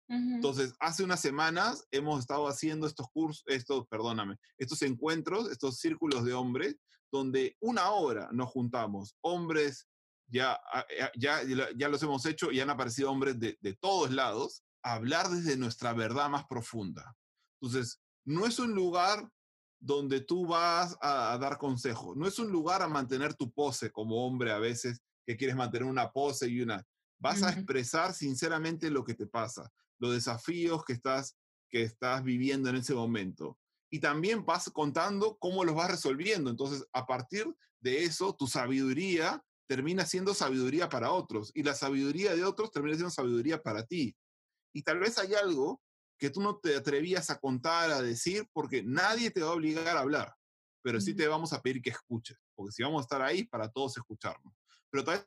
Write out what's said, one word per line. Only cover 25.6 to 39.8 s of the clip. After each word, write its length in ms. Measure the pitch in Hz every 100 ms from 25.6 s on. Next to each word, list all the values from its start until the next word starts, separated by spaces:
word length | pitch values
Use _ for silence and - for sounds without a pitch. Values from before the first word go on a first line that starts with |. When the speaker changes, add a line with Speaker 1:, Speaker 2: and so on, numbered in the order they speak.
| 120 117 131
Speaker 2:
una 220 | 131 110
pose 360 | 135 143 123 123
y 120 | 123
una... 220 | 117 101 - _ _ _
Vas 220 | 135 202
a 80 | 185
Speaker 1:
Ujú. 60 | 175
Speaker 2:
expresar 580 | 190 131 123 165 185
sinceramente 760 | 180 143 131 165 156 160 165 160
lo 140 | 139
que 100 | 113
te 120 | - -
pasa, 440 | 117 110 - 71 - _ _
los 120 | 123
desafíos 680 | 120 120 117 - 175 170 165
que 80 | -
estás, 440 | 120 135 135 131 - _ _ _
que 120 | 117
estás 400 | 113 - 123 131
viviendo 480 | 127 123 135 139 131
en 60 | 127
ese 180 | 123
momento. 640 | 127 117 113 92 80 73 - _ _ _
Y 100 | 156
también 440 | 151 151 185 226 170
vas 240 | 175 185
contando 680 | - 147 147 185 202 214 -
cómo 260 | 180 190
los 100 | 175
vas 160 | 156 180
resolviendo. 600 | 180 143 135 190 208 131
Entonces, 360 | 120 139 139 -
a 120 | 127 123
partir 400 | 127 120 202 254 - _ _
de 240 | 127 139
eso, 300 | 170 156 190 -
tu 100 | 131
sabiduría 960 | 143 123 135 135 131 190 170 165 - - _ -
termina 380 | 127